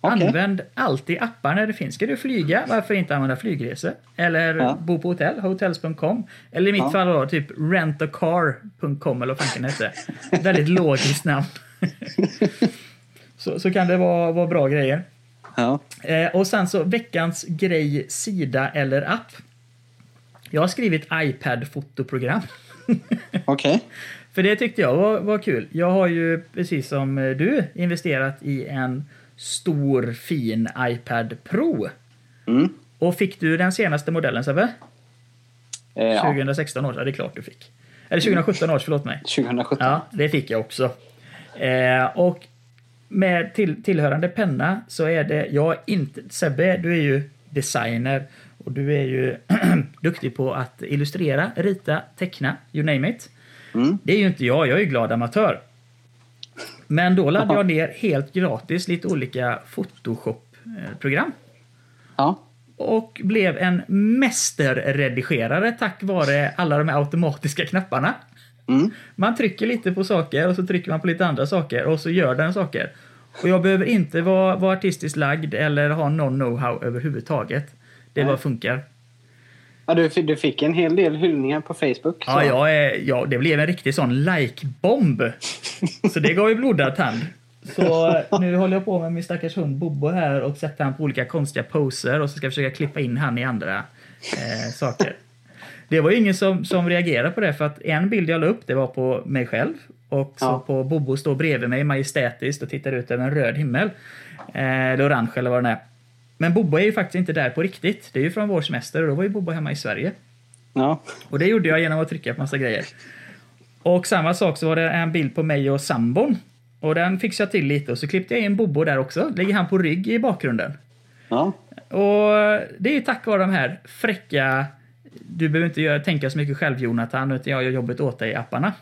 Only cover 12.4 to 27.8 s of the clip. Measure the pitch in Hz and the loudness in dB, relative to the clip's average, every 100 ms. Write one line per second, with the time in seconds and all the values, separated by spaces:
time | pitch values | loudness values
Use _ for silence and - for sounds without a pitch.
12.4 | 208 - - - - - _ - - _ | -2 2 0 0 -20 -20 _ -20 -20 _
13.4 | - - 185 185 180 180 180 175 170 165 | -6 -2 0 2 2 4 4 2 2 2
14.4 | 165 170 139 147 135 147 180 _ _ _ | 2 2 2 2 2 0 -4 _ _ _
15.4 | - - 120 139 - - - 160 170 180 | -12 -2 0 0 -4 -18 -2 2 2 2
16.4 | 190 214 185 190 165 226 233 175 165 170 | 2 2 2 0 0 0 -2 -2 -2 -2
17.4 | - 160 190 165 147 147 - - - 190 | -6 -2 0 2 0 -2 -4 -8 -4 -2
18.4 | 139 131 135 143 135 135 143 220 - - | -2 0 -2 -2 0 0 0 -6 -6 -20
19.4 | - _ _ _ _ _ - _ _ - | -20 _ _ _ _ _ -20 _ _ -20
20.4 | - 156 175 180 233 160 147 160 156 131 | -6 0 0 0 0 0 -2 -2 -2 -2
21.4 | 147 123 135 143 143 - 131 131 123 196 | -4 -4 -6 -10 -14 -8 -6 -4 -2 -2
22.4 | - - - - - 240 - - - 202 | -4 -14 -20 -18 -4 -4 -2 -6 -4 -6
23.4 | - 143 143 170 - - - - - - | -2 0 2 0 -2 -18 -18 -18 -10 0
24.4 | 185 214 240 - 170 135 202 220 196 214 | 2 2 -2 0 2 4 2 0 0 -2
25.4 | - 135 151 160 175 185 180 170 165 165 | 0 -2 -2 -2 2 2 2 2 0 -2
26.4 | 170 - 180 160 127 143 135 135 131 135 | -4 -6 -4 -2 -2 -4 -2 -2 -2 0
27.4 | 170 285 175 - | 2 2 -2 -2